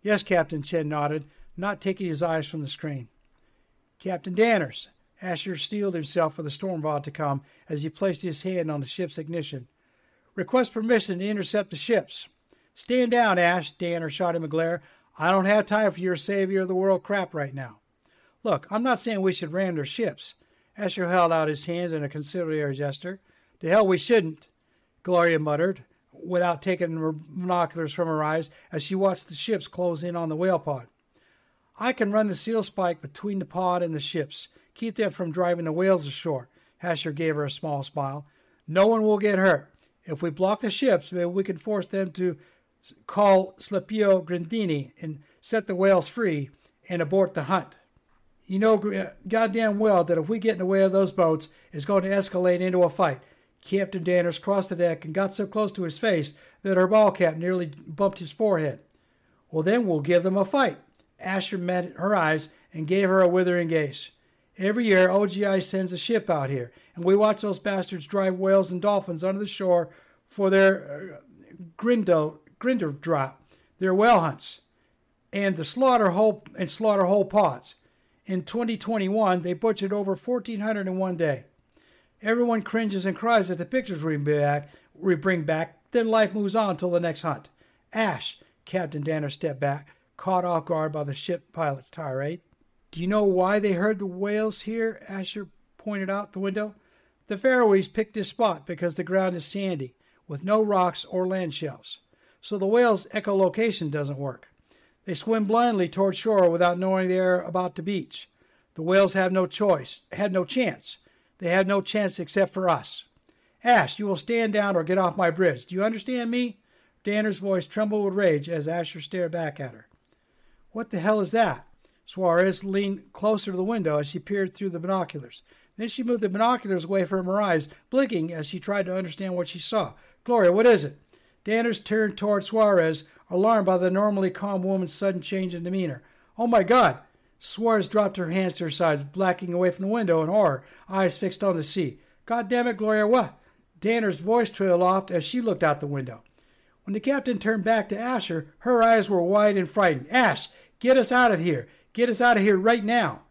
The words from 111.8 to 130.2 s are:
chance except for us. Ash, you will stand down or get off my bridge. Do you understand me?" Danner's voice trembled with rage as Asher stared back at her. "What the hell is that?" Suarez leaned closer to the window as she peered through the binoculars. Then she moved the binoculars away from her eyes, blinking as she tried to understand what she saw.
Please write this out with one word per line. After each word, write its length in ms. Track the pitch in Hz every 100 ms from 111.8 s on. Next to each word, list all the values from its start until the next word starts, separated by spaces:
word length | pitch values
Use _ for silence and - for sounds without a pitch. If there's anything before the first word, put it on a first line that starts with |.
chance 400 | 190 214 202 196
except 320 | 165 196 196
for 160 | - 185
us. 360 | 147 - - - _ _ _ _ _
Ash, 340 | 240 240 135 -
you 80 | 208
will 80 |
stand 380 | 175 - 233 226
down 240 | 208 202 185
or 80 |
get 140 | 160 185
off 180 | 180 180
my 140 | 175
bridge. 360 | 165 180 123 -
Do 80 |
you 80 | 180
understand 480 | 208 226 196 254 233
me?" 300 | 240 247 - _ _ _ _
Danner's 360 | - 208 214 202
voice 280 | 196 190 175
trembled 380 | - 214 214
with 100 | 196
rage 340 | 185 196 147 143
as 200 | 165 147
Asher 320 | 170 165 165
stared 320 | 147 185 170
back 260 | 170 160 143
at 140 | 131
her. 160 | 113 - _ _ _ _ _ _ _ _
"What 200 | 220 226
the 100 | 196
hell 200 | 175 214
is 120 | 190
that?" 340 | 226 214 135 - _ _ _ _
Suarez 560 | - 185 170 190 185
leaned 500 | 196 196 202 196 -
closer 380 | - 208 214 202
to 60 | 185
the 80 |
window 340 | 190 226 165 147
as 80 | 147
she 140 | 175
peered 340 | - 202 185
through 160 | - 196
the 80 | 170
binoculars. 640 | 175 190 175 151 123 - _ _ _ -
Then 120 | 226
she 160 | -
moved 160 | 240 247
the 80 | 202
binoculars 560 | 190 226 247 208 185
away 200 | 165 196 175
from 200 | 190 180
her 160 | 196
eyes, 260 | 208 165 147 - _
blinking 420 | 254 269 214 160
as 140 | 165 151
she 140 | 185
tried 260 | - 202 180
to 80 |
understand 400 | 185 180 151 190
what 140 | 180 175
she 100 | 175
saw. 360 | - 220 147 - _ _